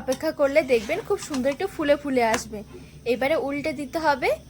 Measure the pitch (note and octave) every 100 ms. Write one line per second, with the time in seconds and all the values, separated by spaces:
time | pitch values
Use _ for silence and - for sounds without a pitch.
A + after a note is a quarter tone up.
0 | C#4 C4 D#4+ D4+ C#4+ C#4+ C4 A#3+ G#3+ E4+
1 | - G4+ - C#4 B3+ C#4 F#4+ - D4 D4
2 | C#4+ C4 A3+ A#3 - G#3+ - - - -
3 | - A#3 C4 D#4 C4+ C#4+ D4+ C4+ C#4+ E4
4 | D#4+ C#4 F4 D#5 -